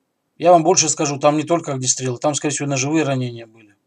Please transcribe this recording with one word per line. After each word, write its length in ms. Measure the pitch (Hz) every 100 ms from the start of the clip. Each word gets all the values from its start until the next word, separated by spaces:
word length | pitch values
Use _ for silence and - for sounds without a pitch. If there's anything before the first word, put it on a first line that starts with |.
| _ _ _ -
Я 140 | 165
вам 100 | 175
больше 260 | 160 185 156
скажу, 300 | - 151 139
там 180 | 147 151
не 60 |
только 300 | 143 170 151
огнестрелы, 460 | 135 127 - 127 120
там, 180 | 151 143
скорее 180 | 156
всего, 140 | 139 143
ножевые 340 | 139 135 160
ранения 420 | 139 135 123 117
были. 300 | 113 113 107 _